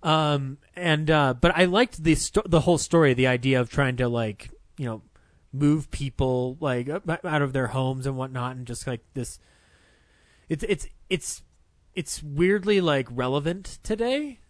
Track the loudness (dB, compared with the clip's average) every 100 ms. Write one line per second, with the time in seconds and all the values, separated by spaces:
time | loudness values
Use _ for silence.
0 | 2 2 2 0 -2 -10 _ -6 0 0
1 | 4 4 4 2 2 4 2 4 0 0
2 | 2 2 2 -2 2 2 4 2 4 4
3 | 6 4 2 2 2 2 2 0 0 0
4 | -2 0 -2 -6 -14 -20 _ -10 -8 -8
5 | -14 _ _ _ _ 0 2 2 0 -6
6 | -8 -2 0 0 -2 -4 -2 -2 -2 -6
7 | -4 -6 -2 0 0 0 -2 0 -2 -2
8 | -4 -6 -6 -6 -8 -8 -10 -10 -8 -8
9 | _ -10 -8 -10 _ _ _ _ _ _
10 | _ _ _ _ _ -8 -2 -4 -4 -16
11 | -6 -6 -6 -14 -16 _ _ _ _ -10
12 | -10 -10 -8 0 2 2 2 2 4 2
13 | 0 -2 0 0 -2 -4 -8 -14 -6 -4
14 | -2 -2 -4 -10 _